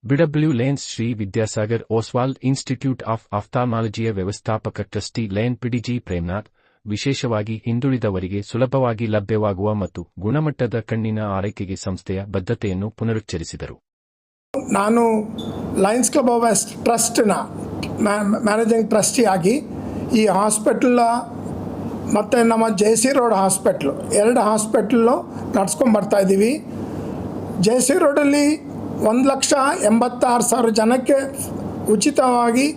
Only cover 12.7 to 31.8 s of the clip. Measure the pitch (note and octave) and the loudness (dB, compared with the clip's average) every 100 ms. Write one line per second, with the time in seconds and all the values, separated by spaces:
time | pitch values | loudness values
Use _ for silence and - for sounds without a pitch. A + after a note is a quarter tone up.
12.7 | F#2 G#2 - A2+ A2 - E2+ E2 D#2 - | -4 -6 -6 -4 -4 -4 -10 -8 -12 -12
13.7 | - _ _ _ _ _ _ _ C4+ - | -14 _ _ _ _ _ _ _ -8 -2
14.7 | G3 G#3 A#3 A#3 A3 G#3+ - - - - | 0 2 4 4 0 -4 -8 -10 -8 -6
15.7 | - F#3+ A3+ - D4+ B3 A#3 A#3 G3 - | 0 2 2 2 2 2 2 2 2 -2
16.7 | - - A#3 - - A3 F3 - - - | -4 0 0 0 2 2 2 -4 -10 -10
17.7 | - - - G#3 G#3 G3+ A3 G#3+ G#3+ A3+ | -8 -8 -2 0 0 0 0 2 2 2
18.7 | A3+ A3 A3 - - A3 F#3+ E3+ C4 - | 2 2 2 2 2 2 4 2 0 -2
19.7 | - - - - A3+ G#3+ F3+ G#3+ G#3 - | -10 -8 -8 0 2 4 4 2 2 0
20.7 | A3+ B3+ B3 A#3 A#3+ - - - - - | 2 4 4 4 0 -4 -10 -10 -8 -8
21.7 | - - - - G3+ G#3 B3 A3+ A3+ A3+ | -8 -8 -8 -2 -2 2 4 4 4 2
22.7 | G3 G#3 A3 C4 C#4+ A#3 G3+ F#3+ F#3 A3+ | 2 4 4 4 4 4 4 2 2 2
23.7 | F#3 C#3 - - G3+ G#3 B3 G#3 G#3+ G#3+ | 2 0 -4 -2 2 4 4 4 2 2
24.7 | B3+ G3+ A#3+ A3+ D4+ F4+ - - - F#3+ | 0 2 4 4 2 -2 -10 -4 0 0
25.7 | - C4 G#3+ G3+ G#3 F#3+ G3 G#3+ D4+ - | 2 4 4 2 2 4 4 4 0 -6
26.7 | - - - - - - - - - F#3+ | -10 -10 -8 -10 -8 -8 -10 -8 0 2
27.7 | B3 A#3+ D#4+ D#4+ C#4+ C#4+ C#4+ D4 D4+ - | 4 2 4 4 4 4 4 4 2 -4
28.7 | - - - G#3+ A#3 C4+ C4+ - C#4+ C4+ | -10 -8 -2 0 2 2 2 2 2 2
29.7 | F4 G#3 A3+ B3 B3 C4 A#3+ - B3 A#3 | 2 2 4 2 2 2 2 2 2 2
30.7 | A3 A3 B3+ B3+ C#4 C4+ - - - - | 4 2 2 2 2 2 -8 -8 -8 -8
31.7 | - | -8